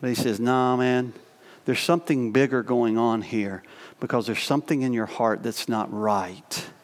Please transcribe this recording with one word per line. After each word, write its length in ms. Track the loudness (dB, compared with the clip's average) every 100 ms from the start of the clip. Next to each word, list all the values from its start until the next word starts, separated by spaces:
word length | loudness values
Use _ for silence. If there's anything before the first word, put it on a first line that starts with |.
But 80 | 0
he 60 | 0
says, 220 | 0 0
"Nah, 380 | 2 2 4 2
man, 380 | 2 0 -2 -8 -20 -20 -20 -12
there's 160 | -4 -2
something 540 | 2 0 2 0 2
bigger 280 | 2 4 2
going 360 | 0 2 2 4
on 240 | 2 0
here 420 | -2 -4 -4 -6 -14 -20 -20 -10
because 240 | -2 -2 0
there's 180 | -4
something 380 | 0 0 0 0
in 100 | 0
your 140 | 0 -2
heart 380 | 0 0 2
that's 260 | -4 -6 -2
not 180 | -2 -2
right." 720 | -2 0 0 0 -10 -10 -10 -10 -16